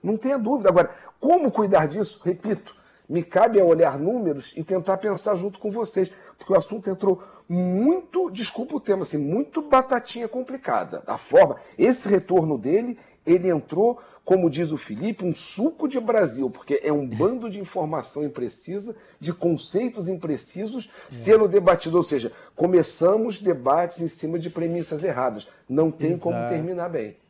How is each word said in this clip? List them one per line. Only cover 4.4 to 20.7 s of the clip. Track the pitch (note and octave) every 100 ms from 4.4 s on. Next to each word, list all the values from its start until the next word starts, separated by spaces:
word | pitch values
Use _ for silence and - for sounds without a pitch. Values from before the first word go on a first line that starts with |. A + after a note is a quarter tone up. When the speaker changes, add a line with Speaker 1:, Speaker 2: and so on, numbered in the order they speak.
| -
Speaker 1:
e | -
tentar | D#3+ F#3 F3 F#3+
pensar | G#3+ F#3 - F#3+
junto | G3 G3
com | G#3+
vocês, | G#3 A3 - F#3 - - _
porque | -
o | F#3+
assunto | - G#3+ G3
entrou | F#3+ G3 F3+ - - _
muito, | F3 F3+ F#3 B3+ F#4 F4 F4+ F4+
desculpa | F#3+ A3+ - B3+ D4
o |
termo, | - G3
assim, | D#3+ D3+
muito | C#3+ G3 D4 E4
batatinha | D4+ C4 B3+ B3 - A#3 A3+
complicada. | B3+ B3+ C4 - A2 F2 - -
A | A2+
forma, | - D3+ - - - -
esse | G#3 B3 G3
retorno | G3 - F3+ D#3+ C3+
dele, | B2 F#3 A#3+ A3+ - _ -
ele | F3+ F3+
entrou, | D#3+ - D#3+ A3+ B3 - -
como | - F#3 E3
diz | C#3 E3
o | D3+
Felipe, | - G#2+ G3+ G3+
um | F3+
suco | D#3 - - C4+ - D4+
de | C4+
Brasil, | A3+ A3+ E3 A#2 C3
porque | - - C#3+
é | D3
um | D3 C3+
bando | A2 F3+ B3 A3+
de | G3
informação | F#3+ F#3 D#3 D#3 - C#3+
imprecisa, | D3 D3 B2 - - G3 G#3+ A3 - _
de | D3+
conceitos | E3+ E3+ D#3 - F#3 B3 A#3 F3
imprecisos | F3+ E3+ C3+ - F3+ G#3+